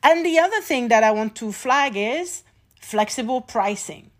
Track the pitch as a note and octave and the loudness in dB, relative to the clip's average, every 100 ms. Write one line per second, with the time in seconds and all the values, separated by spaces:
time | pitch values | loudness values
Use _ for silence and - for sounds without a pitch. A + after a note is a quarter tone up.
0 | C#4+ E4 E4+ D#4+ F4 G#4+ - C#4 A#3+ A3+ | 4 4 4 2 2 0 -2 -2 2 4
1 | A3 G#3+ A3 - A3 G3 B3+ C4 C#4+ G3+ | 4 2 -2 -6 -10 -8 0 2 2 -2
2 | G#3 D4 F4 - _ _ _ _ - G#3+ | -4 -4 -8 -12 _ _ _ _ -8 -2
3 | G#3+ - A3+ B3+ B3 A#3 G3 G#3 - D3 | -2 -2 -4 -4 -4 -2 -2 -2 -10 -14
4 | - _ | -20 _